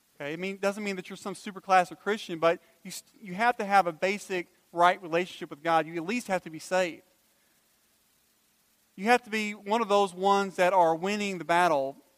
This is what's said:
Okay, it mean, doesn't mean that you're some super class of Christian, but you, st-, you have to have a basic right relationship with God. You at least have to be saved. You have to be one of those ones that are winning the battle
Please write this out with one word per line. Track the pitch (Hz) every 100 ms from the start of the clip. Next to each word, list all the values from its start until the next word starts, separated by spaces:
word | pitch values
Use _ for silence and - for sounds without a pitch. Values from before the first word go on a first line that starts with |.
| _ -
Okay, | 143
it | 165
mean, | 190 196
doesn't | 196 202
mean | 208 190
that | -
you're | 190
some | 208 -
super | 220 185
class | 190 185 175
of | 160
Christian, | 196 220 - 165
but | 165 175 _ _
you, | 185
st-, | - _ _
you | 196
have | 180 233 240
to | 202
have | 196 175
a |
basic | 156 190 202 - 185 175 _ _
right | 170 175 196
relationship | 175 165 180 - 175
with | 143
God. | 165 160 160
You | 170
at | 165
least | 240 220
have | 180
to | 170
be | 156
saved. | - 185 180 135 _ _ _ _ _ _ _ _ _ _ _ _ _ _ _ _ _ _ _ -
You | 208
have | 247
to | 208
be | 220 208
one | 214 202 226
of | 214
those | 202 196
ones | 180 196 196 196 -
that | 180
are | 190 165 165
winning | 185 208 202 180
the | 160
battle | 170 180 147 135 - _